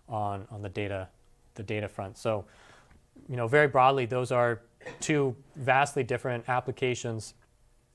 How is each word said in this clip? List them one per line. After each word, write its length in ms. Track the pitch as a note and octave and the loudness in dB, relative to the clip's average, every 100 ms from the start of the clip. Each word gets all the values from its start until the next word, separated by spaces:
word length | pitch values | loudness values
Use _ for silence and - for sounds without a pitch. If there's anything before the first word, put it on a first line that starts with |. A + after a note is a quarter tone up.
| - | -10
on, 380 | A2 G#2 G2+ G2+ | -6 -4 -6 -10
on 140 | G#2+ | -12
the 60 | G#2 | -10
data, 380 | F#2+ G2+ G2 F#2 _ _ _ _ | -6 -6 -6 -8 _ _ _ _
the 100 | - | -14
data 240 | G#2 G#2+ G#2 | -6 -4 -6
front. 300 | - G2 - | -8 -12 -6
So, 280 | A#2 G#2+ F#2 - - - _ - _ - - | -4 -2 -4 -18 -20 -20 _ -20 _ -20 -10
you 60 | B2 | -4
know, 120 | A#2 | 2
very 200 | D3 D3 | 4 4
broadly, 380 | C3 B2+ C#3 A#2+ | 6 6 4 2
those 260 | B2+ B2 | -2 0
are 300 | B2+ A#2+ A#2 - _ - - | 2 2 0 -6 _ -18 -8
two 360 | - D3+ C3+ A#2+ - - | 0 2 2 -2 -10 -4
vastly 480 | B2 C3 C#3 - | 2 4 4 0
different 460 | A#2+ B2 C3+ A#2+ A#2 | -2 -2 -2 -4 -2
applications 840 | B2+ C3 B2+ B2+ A#2+ A#2+ A2+ - - _ _ _ _ _ | -2 -2 -2 -2 -2 -4 -6 -8 -16 _ _ _ _ _